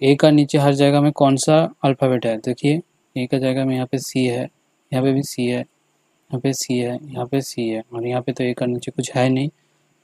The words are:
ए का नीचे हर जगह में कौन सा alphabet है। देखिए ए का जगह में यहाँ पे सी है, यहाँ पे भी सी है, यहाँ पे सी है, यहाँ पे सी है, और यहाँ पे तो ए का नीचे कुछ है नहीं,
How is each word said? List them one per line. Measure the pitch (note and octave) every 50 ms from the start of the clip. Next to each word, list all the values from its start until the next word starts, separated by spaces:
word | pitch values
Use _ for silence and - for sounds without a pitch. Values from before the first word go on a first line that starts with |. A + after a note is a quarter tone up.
| C3+
ए | C3+ C#3+
का | C#3 - D#3
नीचे | D3+ D3 D3 C#3+ -
हर | D3 C#3 C#3+ C#3
जगह | C#3 C#3+ C#3+ C#3+ C#3+
में | C#3+ D3+ -
कौन | - C#3+ C3+ C3+
सा | C3+ - D#3 D#3 D#3+ E3 - - - -
alphabet | C#3 C3 - C#3 C3 B2+ A#2+ A2+
है। | A#2 A2+ A2
देखिए | - C3 A#2 - - C#3+ D3+ E3+ - _ _ _ _ _ -
ए | C3 B2+
का | A#2+ C#3+ C3
जगह | C3 C3 B2+ C3+ C3
में | C3 B2+
यहाँ | B2+ B2+ -
पे | - C3
सी | - - - C3 B2+
है, | B2 A#2+ B2+ - - _ _ _ _ _ _ _ -
यहाँ | C3+ B2+ C3
पे | C#3 C3
भी | C#3 C3+
सी | - - - B2
है, | B2 B2 B2
यहाँ | B2 _ _ _ _ _ _ _ _ _ _ _ _ - C#3 B2
पे | - C#3 C3
सी | - - - B2+
है, | B2 A#2+ A#2+ B2 - D3+
यहाँ | C#3 C3 B2 B2
पे | B2 C#3 C#3
सी | B2 - - B2+ A#2 A2+
है, | A2 A2 - - A#2+
और | A#2 A#2
यहाँ | B2 B2+ B2+
पे | A#2+ C3+
तो | B2 - B2+
ए | B2 B2
का | - B2+
नीचे | B2 B2 A#2+ - C3
कुछ | - - A#2+ - -
है | C3 B2 B2+
नहीं, | C3 C3 C#3 D#3 _ _ _ _ _ _ _ _ _ _